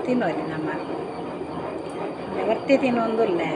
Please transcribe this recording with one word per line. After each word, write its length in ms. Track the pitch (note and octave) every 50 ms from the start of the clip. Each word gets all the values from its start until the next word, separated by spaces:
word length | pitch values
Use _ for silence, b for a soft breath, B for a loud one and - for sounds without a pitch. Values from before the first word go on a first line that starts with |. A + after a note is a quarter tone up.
| -
ತಿನ್ನೋಲಿ 420 | B3 B3+ A#3+ A3 E3+ D3+ - E3+
ನಮ. 220 | D#3+ D#3+ D#3+ D#3 D3 - - - - - - - - - - - - - - - - - - - - - - - - - - - - - - - - - - -
ಒರ್ತಿ 320 | G#3 A3 A3 - C#4 C4+
ತಿನ್ನೊಂದುಲ್ಲೆ, 720 | C4 C4+ B3 A#3+ A#3 A3+ A3+ A3+ A3 A3+ G3 F3 E3+ E3 D#3+ D#3+